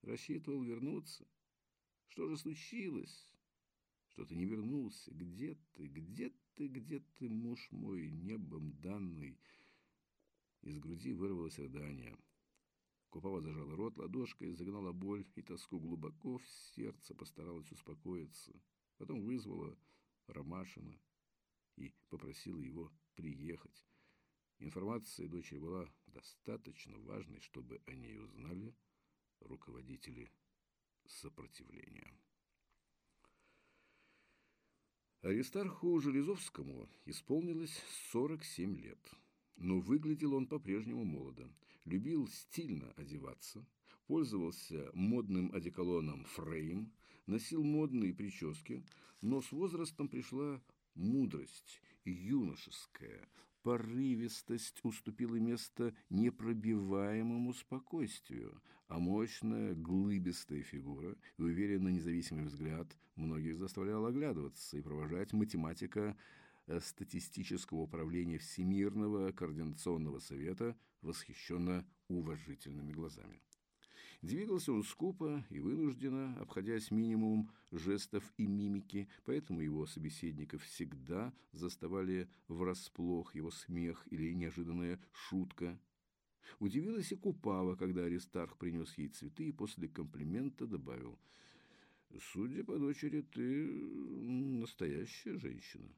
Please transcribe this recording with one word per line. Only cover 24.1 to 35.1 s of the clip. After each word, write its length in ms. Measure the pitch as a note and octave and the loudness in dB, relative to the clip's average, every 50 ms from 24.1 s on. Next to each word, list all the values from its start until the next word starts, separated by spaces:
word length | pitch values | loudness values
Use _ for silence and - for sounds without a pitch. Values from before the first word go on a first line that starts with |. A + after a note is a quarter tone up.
| _ _ _ _ _ _ _ _ _ _ | _ _ _ _ _ _ _ _ _ _
Информация 680 | - D2+ D#2 F2 F#2 G#2 A#2 A#2 A2 - - - E2 D#2+ | -10 -6 -4 -4 -2 -2 -2 -4 -6 -8 -8 -8 -6 -6
дочери 320 | E2 F2 E2 - C#2+ C#2+ | -6 -6 -6 -6 -8 -8
была 300 | D2+ E2 F2+ F#2 F2 E2 - _ _ - | -6 -4 -4 -4 -6 -8 -10 _ _ -20
достаточно 880 | - - - - - _ _ G#2+ A2 - A2 - - - - - G2 G#2 | -20 -18 -18 -18 -20 _ _ -8 -8 -8 -8 -12 -14 -14 -14 -16 -14 -14
важной, 420 | G#2+ - G2+ G#2+ - - - - | -12 -8 -8 -8 -8 -8 -12 -16
чтобы 400 | - - - - - A#2+ A#2+ - _ | -16 -14 -12 -12 -10 -10 -12 -12 _
о 80 | - - | -14 -14
ней 240 | - A#2+ A#2 A2 G#2+ | -12 -12 -12 -12 -12
узнали 560 | G#2+ G#2+ G#2+ A2 B2 D3+ F3 F#3 - A#2 A#2+ _ _ _ _ _ _ _ _ _ _ _ _ _ | -14 -14 -14 -12 -10 -8 -6 -6 -8 -8 -12 _ _ _ _ _ _ _ _ _ _ _ _ _
руководители 880 | - - - - - - A#1+ A#1+ B1+ B1+ C2 B1+ - - B1 A#1+ A#1+ - _ _ _ _ _ _ _ _ _ _ _ _ _ _ _ | -16 -14 -14 -14 -14 -14 -14 -14 -12 -12 -12 -12 -12 -12 -12 -12 -14 -16 _ _ _ _ _ _ _ _ _ _ _ _ _ _ _
сопротивления. 1120 | - - - - - - - - - - - - - - - - - - - - - - - _ _ _ _ _ _ _ _ _ _ _ _ _ _ _ _ _ _ _ _ _ - _ _ _ _ _ _ _ _ _ _ _ _ _ _ _ _ _ _ _ _ _ _ _ _ _ _ _ _ _ _ _ _ _ _ _ _ | -18 -18 -12 -12 -12 -12 -12 -16 -14 -14 -16 -16 -16 -16 -16 -16 -14 -16 -16 -16 -16 -20 -20 _ _ _ _ _ _ _ _ _ _ _ _ _ _ _ _ _ _ _ _ _ -20 _ _ _ _ _ _ _ _ _ _ _ _ _ _ _ _ _ _ _ _ _ _ _ _ _ _ _ _ _ _ _ _ _ _ _ _